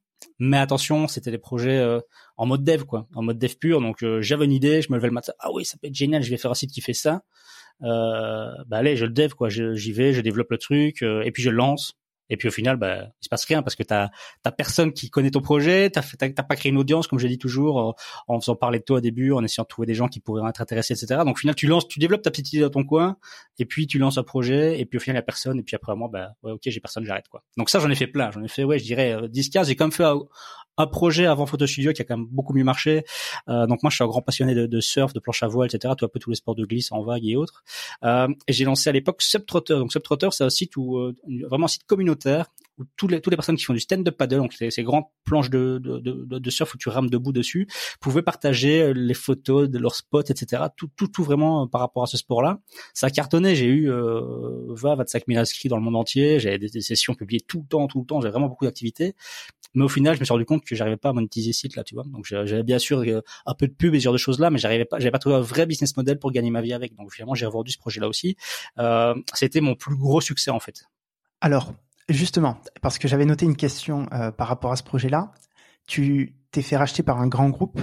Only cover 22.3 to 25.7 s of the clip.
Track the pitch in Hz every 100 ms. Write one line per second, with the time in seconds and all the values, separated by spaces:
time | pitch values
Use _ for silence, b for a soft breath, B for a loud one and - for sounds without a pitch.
22.3 | 143 135 151 147 139 139 156 175 190 B
23.3 | B B - 120 156 151 143 135 135 123
24.3 | 131 123 135 156 156 127 123 - 127 -
25.3 | - 131 131 -